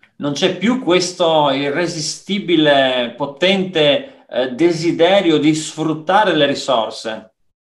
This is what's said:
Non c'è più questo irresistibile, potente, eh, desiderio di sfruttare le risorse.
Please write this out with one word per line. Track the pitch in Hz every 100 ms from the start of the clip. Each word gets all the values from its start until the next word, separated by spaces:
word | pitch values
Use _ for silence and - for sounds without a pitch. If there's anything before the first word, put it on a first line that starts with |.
| _ -
Non | 143
c'è | 139 185 -
più | 214 254
questo | 156 180 175 - 170 156 147
irresistibile, | 135 143 147 170 156 - - - 202 165 165 147 139 131 127 120 -
potente, | 139 - 185 196 180 160 147 135 - - _
eh, | 120 131 120
desiderio | 175 160 165 139 170 202 170 151
di | 147 156
sfruttare | - 156 156 156 - 202 170 160
le | 139
risorse. | 131 - 120 107 - 113 110 - _ _ _